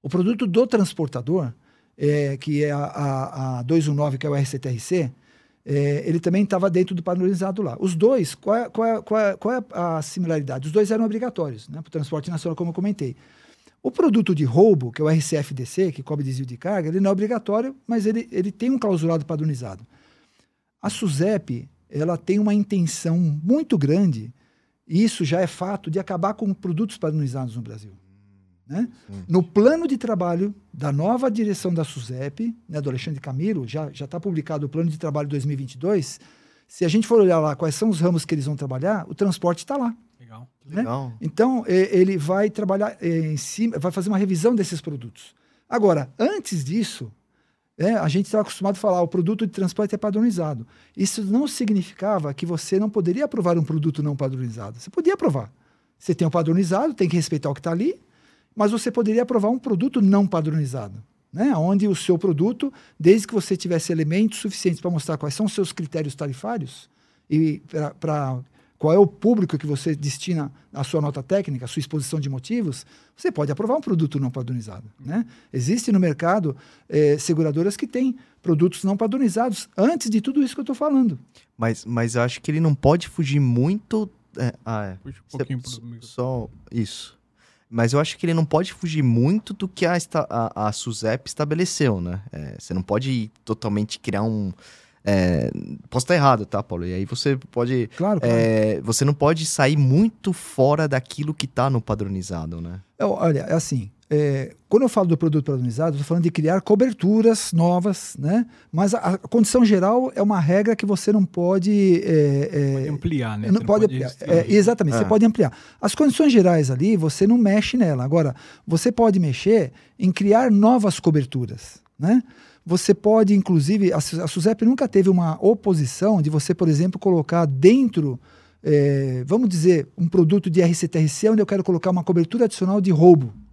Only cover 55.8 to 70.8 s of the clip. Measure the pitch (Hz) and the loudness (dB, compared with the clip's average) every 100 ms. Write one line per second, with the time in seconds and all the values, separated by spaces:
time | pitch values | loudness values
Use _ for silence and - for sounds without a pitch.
55.8 | _ _ - 170 165 175 160 175 180 190 | _ _ -6 -2 0 0 2 0 2 0
56.8 | 302 240 185 175 147 151 143 131 170 165 | -2 0 0 0 -2 -4 -4 -6 -4 -2
57.8 | 269 427 _ _ _ _ _ - 208 220 | -2 -4 _ _ _ _ _ -2 0 0
58.8 | 240 240 220 220 240 240 202 254 262 190 | -2 -2 0 0 0 0 0 -2 -2 -2
59.8 | 269 247 196 202 196 170 156 156 139 131 | 0 2 4 4 2 0 -2 -2 -4 -6
60.8 | 104 104 - _ _ 170 254 175 170 202 | -10 -14 -20 _ _ -2 0 2 2 2
61.8 | 208 175 - 170 196 147 190 - 277 - | 2 0 0 2 2 2 0 0 -6 -8
62.8 | _ _ 165 214 196 220 - 185 180 165 | _ _ 6 6 4 -4 -2 -4 -2 -2
63.8 | - 165 151 180 220 - 208 - 185 165 | 0 -2 0 2 0 -2 -8 -2 -2 -2
64.8 | 180 165 - 151 147 135 214 - 180 - | -2 -4 -4 -6 -6 -4 -4 -2 -4 -4
65.8 | 160 165 151 - 147 127 - 220 127 - | -8 -6 -6 -6 -8 -8 -8 -8 -8 -14
66.8 | _ _ _ _ _ 151 160 147 - 156 | _ _ _ _ _ 0 0 -2 -8 -8
67.8 | 147 - 156 151 135 127 131 _ _ _ | -8 -6 -6 -4 -4 -8 -10 _ _ _
68.8 | 151 175 202 - 214 226 175 147 147 139 | 2 6 4 4 2 2 0 -2 -4 -4
69.8 | 170 151 143 - - 165 143 - _ 139 | -4 -4 -6 -8 -6 -4 -4 -12 _ -8